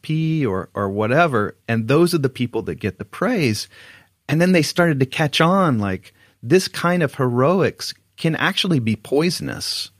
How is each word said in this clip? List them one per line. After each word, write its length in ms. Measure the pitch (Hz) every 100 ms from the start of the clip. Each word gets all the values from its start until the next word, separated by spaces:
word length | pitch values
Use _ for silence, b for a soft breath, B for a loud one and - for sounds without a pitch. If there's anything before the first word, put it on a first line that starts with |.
P 420 | - 156 160 160
or, 240 | 127 92 82
or 160 | 107 98
whatever. 640 | 101 107 139 175 120 104 - -
And 180 | 113 110
those 260 | 147 175
are 60 | 170
the 100 | 135
people 340 | - 120 113
that 180 | 92 -
get 180 | 101 -
the 60 |
praise. 640 | - - 185 240 135 104 - B B B B _ -
And 120 | 151
then 100 | 180
they 120 | 180
started 360 | 143 - 175 139
to 80 | 135
catch 340 | - 151 -
on, 380 | 165 196 175 117
like, 340 | 101 95 - b b b
this 240 | 117 180 190
kind 380 | - 170 180
of 100 | 147
heroics 800 | - 127 120 139 190 127 - - - _ -
can 180 | 165
actually 460 | 156 156 196 196 156
be 160 | 110 107
poisonous, 960 | - 139 175 - 69 - - - - _